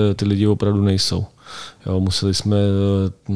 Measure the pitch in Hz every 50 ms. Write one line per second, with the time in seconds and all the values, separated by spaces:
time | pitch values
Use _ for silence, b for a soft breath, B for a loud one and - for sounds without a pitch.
0 | 107 104 98 - 101 101 101 98 104 107 104 - 98 104 104 101 101 101 95 95
1 | - - - 90 104 - - B B B B B B B B B - - 92 92
2 | 95 95 92 - 98 98 95 - - 104 104 101 101 101 98 98 98 101 98 98
3 | 95 95 95 _ _ - 98